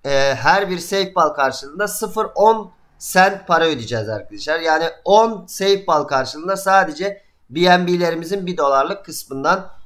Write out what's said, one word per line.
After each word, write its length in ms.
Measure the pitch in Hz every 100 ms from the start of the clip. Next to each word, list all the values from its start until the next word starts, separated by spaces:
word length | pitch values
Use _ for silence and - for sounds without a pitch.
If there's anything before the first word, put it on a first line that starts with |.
e, 300 | 143 139 139
her 360 | 127 139 190 196
bir 80 | 180
safe 360 | - 196 190
bal 140 | 185 151
karşılığında 600 | 147 135 131 139 165 208
sıfır 380 | 202 214 214 208
on 380 | - 208 220 202 _ _ _
sent 480 | - 185 190 190 -
para 180 | 165
ödeyeceğiz 440 | 165 139 110 117 107
arkadaşlar. 520 | 104 - 104 147 165
Yani 300 | 160 160 165 -
on 420 | 170 208 226 208 -
safe 400 | - 196 196 196
bal 180 | 156
karşılığında 520 | 139 135 131 151 175 190
sadece 680 | 190 190 190 147 196 202 _ _ _
B 100 | 135
N 260 | 175 180 180
B'lerimizin 600 | 175 175 165 170 202 180
bir 100 | 175
dolarlık 480 | 139 135 151 196
kısmından 680 | - 143 - 135 147 190 190 -